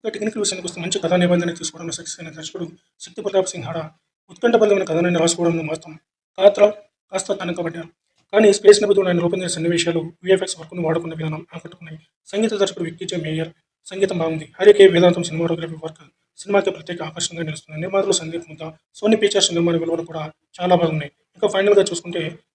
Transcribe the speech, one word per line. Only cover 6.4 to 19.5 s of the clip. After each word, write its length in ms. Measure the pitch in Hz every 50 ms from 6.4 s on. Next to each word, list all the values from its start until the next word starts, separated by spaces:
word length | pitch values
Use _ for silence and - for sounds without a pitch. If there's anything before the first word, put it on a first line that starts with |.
| 190 202 202 - 202 208 208 - - _ _ _ _ _
కాస్త 200 | - 190 - -
వెనకబడ్డారు. 580 | 196 - 185 175 170 175 170 165 165 170 165 - _ _ _ _ _ _ _ _ -
కానీ 160 | 214 220 208 196
స్పేస్ 260 | - - 208 208 208
నేపథ్యంలో 300 | 208 202 196 196 185 180
ఆయన 120 | 175 170
రూపొందిన 280 | 170 170 175 185 180 170
సన్నివేశాలు, 520 | - 165 160 170 170 165 - 170 165 165 165 165 - _
విఎఫ్ఎక్స్ 340 | - 185 190 190 190 180 -
వర్క్ను 260 | 160 160 - 185 180 165
వాడుకున్న 300 | 156 160 170 170 165 160
విధానం 260 | 160 160 160 156 160 170 _
ఆకట్టుకున్నాయి. 480 | - 165 - 165 - _ 170 160 156 156 _ _ _ _ _ -
సంగీత 240 | - 202 220 220 214
దర్శకుడు 320 | 202 196 185 - 185 170
విక్కీ 200 | 160 170 - 190
జే 120 | 175 180
మేయర్ 340 | 170 156 156 160 160 160 160 - _ _ _ _ _ _
సంగీతం 300 | - 190 190 196 190 190
బాగుంది. 280 | 170 165 160 160 156 151 - _
హరికే 320 | - 190 208 196 202 196
వేదాంతం 360 | 185 170 170 175 175 175 175 165
సినిమాటోగ్రఫీ 540 | 160 156 160 170 165 160 160 165 165 160 156
వర్క్ 220 | 160 160 156 - 151 - _ _ _ _ _ -
సినిమాకి 320 | - 196 202 202 190 -
ప్రత్యేక 280 | - 160 160 175 175 170 156
ఆకర్షణగా 400 | 151 - 170 - - 170 170 165
నిలుస్తుంది. 340 | 156 151 143 _ _ 156 156
నిర్మాతలు 340 | 170 190 196 196 190 196 185
సందీప్ 340 | - 165 160 165 170 170
ముద్దా, 200 | 156 156 160 156 165 160 _ _ _ _
సోనీ 220 | - 208 214 220
పిక్చర్స్ 320 | 202 208 196 - 196 190 -